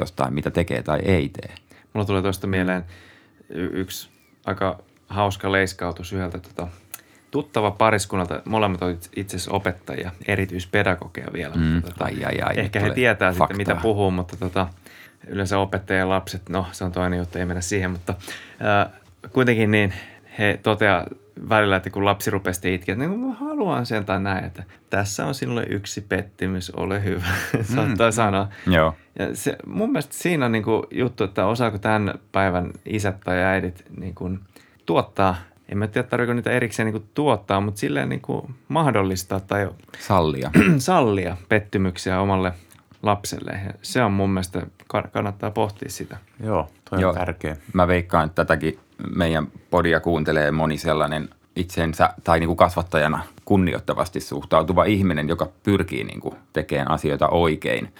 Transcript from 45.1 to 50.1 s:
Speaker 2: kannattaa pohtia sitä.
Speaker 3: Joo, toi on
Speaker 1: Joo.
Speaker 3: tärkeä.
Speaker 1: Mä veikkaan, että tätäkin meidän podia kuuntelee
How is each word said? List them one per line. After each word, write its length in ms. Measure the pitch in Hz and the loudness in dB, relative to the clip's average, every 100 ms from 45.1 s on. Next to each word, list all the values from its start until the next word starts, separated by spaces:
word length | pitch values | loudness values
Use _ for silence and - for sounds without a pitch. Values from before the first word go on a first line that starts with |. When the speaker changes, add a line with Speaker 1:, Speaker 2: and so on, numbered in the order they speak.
Speaker 2:
kannattaa 380 | 107 104 98 104 | -4 -4 -4 -6
pohtia 400 | 107 104 - - | -2 -2 -4 -12
sitä. 260 | - 95 - - - | -10 -12 -14 -18 -10
Speaker 3:
Joo, 240 | 110 92 78 - - | -2 -2 -2 -10 -6
toi 60 | 95 | 0
on 40 | |
Speaker 1:
Joo. 100 | 92 | 2
Speaker 3:
tärkeä. 440 | 87 90 82 78 76 - | 2 -2 -4 -6 -8 -4
Speaker 1:
Mä 160 | 92 90 | 2 4
veikkaan, 380 | 90 87 85 78 | 4 2 0 2
että 180 | 85 | 0
tätäkin 340 | 82 78 78 - _ - - - | 0 2 0 -4 _ -14 -8 -2
meidän 300 | 82 80 71 - - | 0 0 -2 -8 0
podia 300 | 87 85 80 | 2 4 2
kuuntelee 500 | 85 | 2